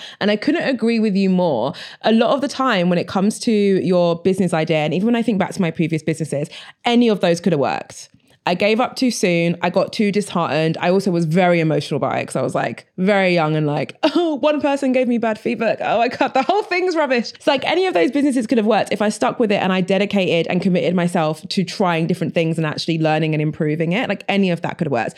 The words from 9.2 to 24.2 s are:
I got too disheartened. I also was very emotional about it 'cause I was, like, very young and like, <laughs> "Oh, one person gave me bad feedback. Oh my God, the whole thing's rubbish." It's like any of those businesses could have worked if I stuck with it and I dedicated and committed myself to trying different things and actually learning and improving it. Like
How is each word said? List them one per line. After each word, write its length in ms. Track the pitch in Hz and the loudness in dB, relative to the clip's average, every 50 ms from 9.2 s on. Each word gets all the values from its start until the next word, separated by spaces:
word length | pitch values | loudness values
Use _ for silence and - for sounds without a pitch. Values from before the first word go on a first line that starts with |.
| 220 180 175 170 170 170 170 - | 0 2 2 2 2 0 0 0
I 80 | - 180 | -2 -2
got 220 | 175 196 156 - | 0 0 -2 0
too 200 | - - 214 202 | -2 -2 0 0
disheartened. 640 | 190 208 202 - - 180 165 120 135 156 160 165 156 - | 0 0 -2 -2 -2 -2 -2 0 0 0 0 0 0 0
I 100 | 170 175 | 0 0
also 200 | 185 196 190 196 | 0 2 0 0
was 140 | 175 170 170 | 0 0 0
very 360 | 151 160 190 180 175 175 170 | 0 2 2 4 4 4 2
emotional 360 | 160 160 147 147 - - 156 | 2 2 0 0 -2 -4 -4
about 220 | 123 135 123 113 127 | -2 -2 -2 -2 -4
it 80 | 123 | -4
'cause 100 | - - | -4 -4
I 60 | 139 | -4
was, 120 | 127 - - | -4 -2 -2
like, 320 | 147 143 131 117 - - _ _ - | -2 -4 -4 -6 -10 -14 _ _ -2
very 360 | 185 202 202 196 190 180 175 | 0 0 2 2 2 2 2
young 220 | 170 156 151 156 | 2 2 2 0
and 100 | 156 151 | 0 0
like, 300 | 143 147 147 131 - - _ | 0 0 -2 -4 -6 -4 _
<laughs> 120 | - 294 - | -2 0 2
"Oh, 220 | 330 349 320 302 | 2 0 0 0
one 240 | 233 254 302 302 285 | 0 0 0 0 2
person 320 | 302 285 277 277 277 262 | 0 0 0 0 0 0
gave 160 | 247 254 254 240 | 0 2 2 0
me 100 | 240 226 | 0 0
bad 200 | 233 226 214 214 | 0 -2 -4 -4
feedback. 400 | - 220 233 - 226 208 139 - | -4 -4 -4 -2 0 -2 -2 -2
Oh 160 | - 139 175 220 | -2 0 0 0
my 100 | 233 254 | 0 0
God, 260 | - - 285 - - | 0 -2 -2 0 0
the 80 | 269 | 0
whole 200 | 254 - 370 415 | 2 2 0 0
thing's 320 | - - 359 359 370 370 311 | 0 -2 -2 -2 0 0 0
rubbish." 380 | 320 294 254 262 240 - - - | 0 0 0 0 -2 -2 -4 -10
It's 120 | - - | -2 0
like 180 | 311 277 269 - | 0 0 2 0
any 200 | - 311 359 381 | 0 0 2 2
of 80 | 370 339 | 2 2
those 160 | 349 - 269 | 2 2 2
businesses 360 | 233 285 277 294 233 262 220 | 2 2 2 2 0 0 0
could 120 | - 269 226 | 0 0 2
have 80 | 208 | 2
worked 260 | 220 220 190 - - | 2 2 2 0 0
if 100 | 220 - | -2 0
I 60 | 208 214 | 0 -2
stuck 320 | - - 262 233 - - | 0 0 -2 -2 0 0
with 100 | 233 196 | 0 2
it 60 | 202 - | 2 0
and 100 | - 185 | 0 0
I 80 | 185 185 | 0 0
dedicated 680 | 180 190 190 190 202 196 196 202 185 147 165 165 165 - | 0 0 0 0 0 0 0 0 0 2 2 0 0 0
and 140 | 175 180 | -2 0
committed 320 | 175 190 180 170 - - 185 | 0 0 0 2 0 0 0
myself 520 | 180 175 175 - 175 156 156 156 - - - | 0 0 0 0 0 0 0 -2 -6 -8 -6
to 160 | - 202 175 | -4 -2 -2
trying 420 | 175 - - 196 175 170 160 165 | -2 -2 0 0 0 0 0 0
different 280 | 165 175 - 175 - - | -2 -2 -2 -4 -2 0
things 220 | 175 165 160 160 165 | 0 0 0 0 -2
and 80 | 160 | -2
actually 320 | 151 - - - - 165 160 | -4 -4 -4 -4 -4 -2 0
learning 360 | 156 156 156 156 160 156 156 | 0 2 2 2 0 0 0
and 80 | 151 | 0
improving 500 | 151 156 151 - 160 151 151 170 160 165 | -2 -2 -2 -2 -2 -2 0 0 -2 -2
it. 160 | 175 233 262 - | -2 -2 -2 -2
Like 160 | 202 196 | -4 -4